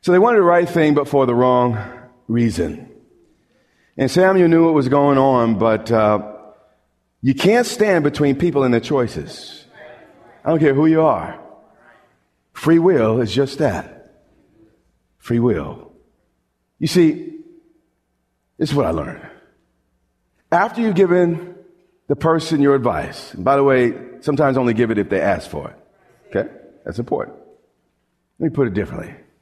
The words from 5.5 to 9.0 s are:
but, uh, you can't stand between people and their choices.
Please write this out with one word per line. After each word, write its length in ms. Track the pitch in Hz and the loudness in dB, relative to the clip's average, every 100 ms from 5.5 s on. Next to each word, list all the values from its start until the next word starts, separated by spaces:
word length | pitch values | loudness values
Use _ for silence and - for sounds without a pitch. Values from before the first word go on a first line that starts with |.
| 107 | 2
but, 320 | 113 110 - | 0 0 0
uh, 420 | 117 107 104 - - - _ _ _ _ _ _ _ | 2 2 0 -4 -18 -20 _ _ _ _ _ _ _
you 140 | 127 135 | -2 0
can't 320 | 185 233 240 | 2 2 0
stand 360 | - 208 180 | -2 0 2
between 320 | 147 147 147 139 | 0 0 0 0
people 280 | 175 143 | 0 0
and 100 | 131 | 0
their 80 | 120 | 0
choices. 840 | 113 147 | 0 -2